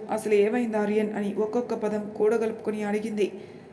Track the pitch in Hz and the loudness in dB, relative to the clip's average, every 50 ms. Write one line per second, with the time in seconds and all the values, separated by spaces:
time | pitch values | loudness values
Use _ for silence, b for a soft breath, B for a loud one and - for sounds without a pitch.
0 | - - 208 220 - 214 214 202 202 214 240 247 240 220 214 214 208 208 208 214 | -2 -4 -4 -2 0 4 4 6 6 4 4 2 0 0 0 0 0 2 2 2
1 | 214 208 - 208 208 202 - 196 214 214 - 247 240 - 226 208 220 208 208 208 | 2 0 0 -2 -2 -2 -2 -2 -2 0 0 -2 -2 -2 -2 -2 -2 -2 -2 -2
2 | 208 208 - - 214 214 233 226 226 220 220 - - 220 214 214 208 202 208 208 | -4 -6 -2 2 2 4 4 4 2 0 -2 -4 -4 -4 -4 -2 -2 -2 -2 -2
3 | 208 226 220 208 196 185 B B B B B B B B | -2 -2 0 0 0 0 B B B B B B B B